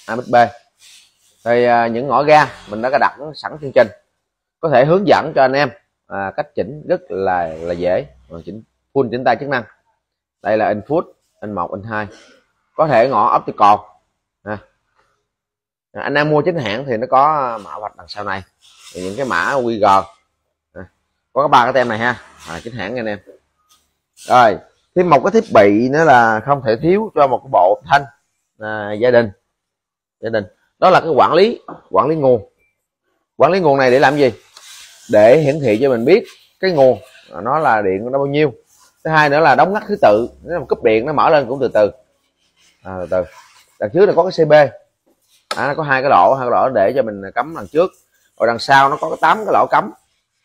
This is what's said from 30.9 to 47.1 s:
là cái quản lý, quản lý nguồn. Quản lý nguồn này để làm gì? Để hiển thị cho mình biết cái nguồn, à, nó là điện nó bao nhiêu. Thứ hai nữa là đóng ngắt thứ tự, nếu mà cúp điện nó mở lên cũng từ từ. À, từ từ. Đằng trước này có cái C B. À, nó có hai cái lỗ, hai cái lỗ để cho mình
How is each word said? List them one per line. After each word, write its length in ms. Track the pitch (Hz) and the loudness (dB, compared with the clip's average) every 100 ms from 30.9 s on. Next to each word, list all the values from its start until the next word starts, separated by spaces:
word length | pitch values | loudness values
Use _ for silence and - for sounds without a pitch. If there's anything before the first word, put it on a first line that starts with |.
là 100 | 170 | 2
cái 100 | 165 | 2
quản 220 | 131 101 | 2 2
lý, 280 | 151 214 233 - - _ | 2 0 -2 -14 -20 _
quản 180 | 92 123 | -2 0
lý 80 | 160 | 0
nguồn. 360 | 135 120 - _ _ _ _ _ _ _ _ - | 0 0 -2 _ _ _ _ _ _ _ _ 0
Quản 160 | 135 | 2
lý 80 | 190 | 2
nguồn 180 | 165 139 | 2 2
này 120 | 131 | 4
để 80 | 127 | 4
làm 180 | 143 147 | 4 2
gì? 160 | 135 110 _ - - - - - - | 0 -2 _ -20 -20 -20 -20 -20 -2
Để 280 | 107 107 143 | 4 6 6
hiển 220 | 147 156 | 4 -2
thị 180 | 135 104 | 0 0
cho 60 | 135 | 0
mình 160 | 120 | 0
biết 200 | 120 202 - - _ _ | 2 2 0 -14 _ _
cái 120 | 190 | -2
nguồn, 260 | 165 131 117 - - - | 2 2 2 -4 -20 -20
à, 60 | 80 | -10
nó 180 | 104 147 | -4 -2
là 240 | 147 110 | 0 0
điện 300 | 101 95 117 | 0 -2 -4
nó 60 | 135 | -4
bao 80 | 139 | -2
nhiêu. 260 | 143 151 - _ _ _ _ | -2 -2 -4 _ _ _ _
Thứ 60 | 160 | -2
hai 180 | 156 151 | 2 2
nữa 120 | 147 | 4
là 140 | 160 | 4
đóng 180 | 127 165 | 4 2
ngắt 100 | 208 - | -2 -6
thứ 100 | 202 | 0
tự, 260 | 117 104 117 - | 2 2 0 -8
nếu 180 | - 165 | -10 -10
mà 60 | 127 | -6
cúp 160 | - | -2
điện 220 | 117 110 131 | 0 0 0
nó 60 | |
mở 180 | 143 117 | 0 2
lên 180 | 156 120 | 2 0
cũng 120 | 131 | -4
từ 80 | 120 | -2
từ. 220 | 107 104 - _ _ _ _ _ _ _ _ | 0 0 -2 _ _ _ _ _ _ _ _
À, 100 | 92 92 | -16 -12
từ 60 | 87 | -4
từ. 140 | 92 87 - - _ _ - | -4 -4 -8 -20 _ _ -10
Đằng 100 | 104 | -4
trước 140 | 139 202 | 0 2
này 80 | 147 | 2
có 140 | 185 | 0
cái 160 | 175 156 | 0 4
C 20 | |
B. 40 | 151 139 - _ _ _ _ _ _ - - | 4 4 -2 _ _ _ _ _ _ -12 -6
À, 120 | 127 | -6
nó 60 | |
có 80 | 143 | -4
hai 200 | 147 131 | -2 0
cái 80 | 135 | 2
lỗ, 240 | 104 92 | 4 4
hai 120 | 135 123 | 2 0
cái 40 | |
lỗ 180 | 104 117 | 0 0
để 180 | 120 98 131 | 2 0 0
cho 60 | |
mình 200 | 113 | -4